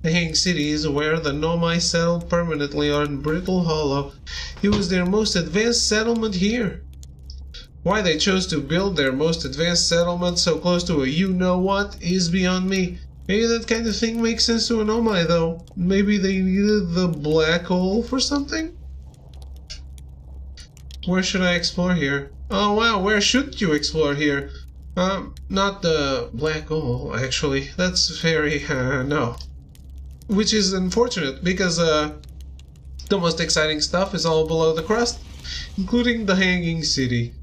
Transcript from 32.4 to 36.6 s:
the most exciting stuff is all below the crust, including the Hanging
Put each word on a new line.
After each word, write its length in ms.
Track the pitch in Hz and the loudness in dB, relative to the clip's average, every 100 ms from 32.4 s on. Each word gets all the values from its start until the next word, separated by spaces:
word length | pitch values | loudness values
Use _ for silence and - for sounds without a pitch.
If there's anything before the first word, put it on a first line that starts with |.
| - - - - - - - | -16 -16 -18 -20 -16 -16 0
the 100 | 196 | 2
most 220 | 170 160 | 2 0
exciting 400 | 160 160 156 151 | 0 2 2 0
stuff 340 | - 175 190 | -2 0 -2
is 120 | 175 165 | -2 0
all 200 | 160 160 | 2 2
below 280 | 160 160 | 2 2
the 80 | 160 | 2
crust, 380 | 165 220 240 - - - - - - - | 0 0 0 -4 -14 -14 -12 -10 -8 -6
including 480 | 185 240 240 233 202 | 0 2 2 0 2
the 100 | 185 | 4
Hanging 460 | 185 180 | 4 2